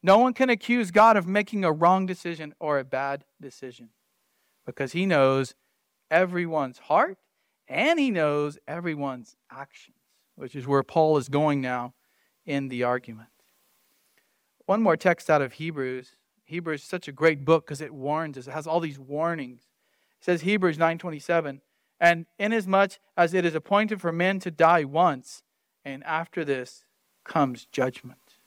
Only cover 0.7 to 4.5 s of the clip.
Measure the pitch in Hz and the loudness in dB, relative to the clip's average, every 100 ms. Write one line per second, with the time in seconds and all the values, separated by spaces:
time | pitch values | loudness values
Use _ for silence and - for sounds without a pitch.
0.7 | 240 196 196 220 214 175 202 202 208 180 | 0 2 6 6 6 2 -2 -2 -2 0
1.7 | 156 170 190 185 180 175 160 151 - 156 | 4 4 4 0 -6 -8 -10 -12 -8 -2
2.7 | 143 131 131 139 139 _ _ 143 - 131 | -2 -2 -4 -4 -6 _ _ -20 -16 -18
3.7 | 123 117 _ _ _ _ _ _ | -18 -20 _ _ _ _ _ _